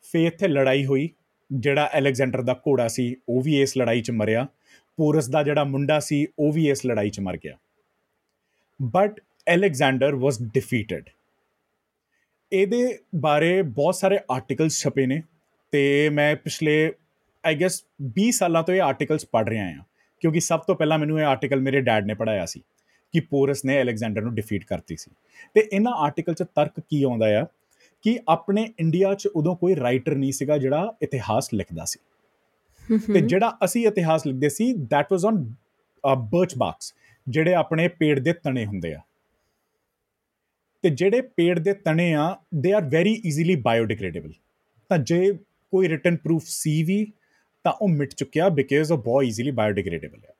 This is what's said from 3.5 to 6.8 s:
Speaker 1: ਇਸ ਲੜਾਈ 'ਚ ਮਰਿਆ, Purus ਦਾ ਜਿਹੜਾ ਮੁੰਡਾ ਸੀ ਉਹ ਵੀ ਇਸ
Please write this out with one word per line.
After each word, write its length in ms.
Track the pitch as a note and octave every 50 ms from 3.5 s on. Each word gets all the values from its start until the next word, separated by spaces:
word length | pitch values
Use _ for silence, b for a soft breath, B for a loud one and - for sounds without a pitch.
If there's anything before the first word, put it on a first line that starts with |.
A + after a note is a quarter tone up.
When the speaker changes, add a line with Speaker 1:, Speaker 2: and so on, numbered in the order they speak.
| D3+ C#3
Speaker 1:
ਇਸ 160 | C#3 C3 - C3+
ਲੜਾਈ 240 | B2 A2+ A#2 A#2+
'ਚ 100 | A2+ -
ਮਰਿਆ, 360 | A#2+ A2+ G#2+ G#2+ A2 A2+ C3 - _ b b b b b b b _ -
Purus 320 | D#3+ D3+ D3+ D#3 C#3+ A2+
ਦਾ 140 | C3+ D#3 D3+
ਜਿਹੜਾ 200 | C#3 D3 D3 D3
ਮੁੰਡਾ 360 | C#3 C3+ C3+ C#3+ C#3 D3+ D3+
ਸੀ 280 | C#3+ - D3+ C#3+ D3 D3+ _ -
ਉਹ 120 | D3+ D3
ਵੀ 180 | D3+ E3 D#3+ D3
ਇਸ 160 | C#3 C3